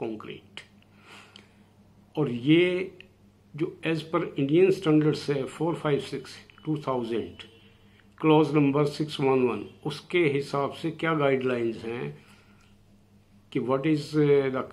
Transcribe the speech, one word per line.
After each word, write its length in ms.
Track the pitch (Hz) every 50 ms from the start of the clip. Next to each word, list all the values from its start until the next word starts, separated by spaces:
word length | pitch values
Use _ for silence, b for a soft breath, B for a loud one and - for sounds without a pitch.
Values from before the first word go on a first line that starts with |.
concrete। 600 | 123 110 110 107 - - - - _ - - - - _ _ _ _ B B B B B B B B B B B B B B B B B B B - _ _ _ _ _ -
और 140 | 156 147 123
ये 600 | 120 120 123 143 160 170 180 180 180 180 190 - - - - - _ _ _ - _ _ _ _ -
जो 220 | 143 165 - - - -
as 160 | 156 165 151
per 220 | - - - 165 170 - - 151
Indian 340 | 135 139 151 175 190 196 190 190
standards 500 | - 160 151 151 151 151 143 143 - 143
है 160 | 143 135 127
फ़ोर 300 | - - - 151 170 156
फ़ाइव 240 | 147 - 151 143 123
सिक्स 380 | - - 139 123 - - - - - - - - -
टू 120 | 151 156 147 -
थाउजेंड 600 | 139 131 123 117 110 117 107 87 87 - - - - b b b b b b b b b b b b b
क्लॉज 380 | - - 156 151 156 156 139 143
नंबर 300 | 151 147 139 139 147 151
सिक्स 340 | 147 - - 151 151 - -
वन 280 | 139 135 135 131 123
वन, 180 | 120 110 104 101 - - - -
उसके 400 | 156 147 - - - 180 175 170
हिसाब 460 | 143 131 143 143 - - 143 139 135 -
से 180 | - - 165
क्या 220 | 151 - 165 160 160
गाइडलाइंस 720 | 151 143 139 135 127 123 127 123 120 117 117 110 - 110
हैं 400 | 113 117 123 143 - - b b b b b b b b b b b b _ _ _ _ _ _ _ _ _ _ _ _ - _ -
कि 80 | - 131
what 220 | 117 120 135 139
is, 300 | 143 160 156 147 147 -
uh, 400 | 151 156 151 143 143 139 135 135
the 160 | 131 131 - -